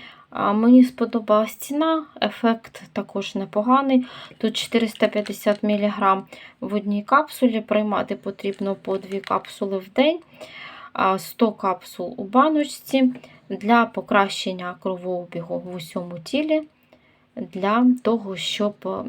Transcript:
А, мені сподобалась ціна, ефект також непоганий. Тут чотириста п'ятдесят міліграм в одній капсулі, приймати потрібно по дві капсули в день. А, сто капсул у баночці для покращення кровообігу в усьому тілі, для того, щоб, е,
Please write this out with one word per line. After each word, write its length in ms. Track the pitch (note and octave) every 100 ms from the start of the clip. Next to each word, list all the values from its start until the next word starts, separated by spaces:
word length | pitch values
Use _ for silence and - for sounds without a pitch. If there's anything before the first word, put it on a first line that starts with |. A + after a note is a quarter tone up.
| - - _
А, 200 | - G3+
мені 300 | G#3+ A3+ B3+
сподобалась 720 | B3+ - A#3+ A#3+ G#3+ G#3+ A3 -
ціна, 500 | - C#4+ D#4+ D#4+ D#4 -
ефект 640 | G#3+ - A#3 A3+ - - -
також 420 | - G3 G3+ G3 G3
непоганий. 720 | G3 G#3 A3 C4 C4+ C4 B3+ - - -
Тут 200 | A3 A3
чотириста 500 | - A#3 A3+ - G#3+
п'ятдесят 560 | G#3 G#3 G3+ - G#3
міліграм 640 | G#3 G#3 G#3 G3+ G3 F#3+ - - - _
в 120 | F#3+
одній 300 | G#3 G3+ G3+
капсулі, 580 | G#3 C#4 D4+ - B3+ A3
приймати 540 | G#3+ G#3+ G#3+ F#3+ - G3
потрібно 600 | G3+ G3 G3+ F#3+ G3 G3
по 220 | - F#3+
дві 220 | F#3+ G3
капсули 580 | - F#3+ - - G3+ F#3+
в 120 | F#3+
день. 300 | - C#4+ E4 - - - - - - -
А, 260 | - G3 F#3+
сто 320 | - - A3+
капсул 600 | G#3 G3 F#3 - - F3 -
у 60 |
баночці 920 | G3 A#3+ D4+ D4+ D4 - - C4 B3+ B3+ - - -
для 360 | G3 G#3 A#3 A3+
покращення 920 | G3+ - G#3+ G3 - G3 F#3 F3+ F3+
кровообігу 800 | G3 F3+ F3+ F3+ F3 F3 E3 F3
в 160 | F3+ F3+
усьому 440 | E3 F#3+ F3 F3
тілі, 440 | E3 C4+ D#4 D#4 D4+ _ _ _ _ _ _ -
для 500 | F3+ F#3 G3 A3 B3+ B3+
того, 320 | - A3+ G3+ F3+
щоб, 400 | - - G#3 G#3 F#3
е, 40 | F#3+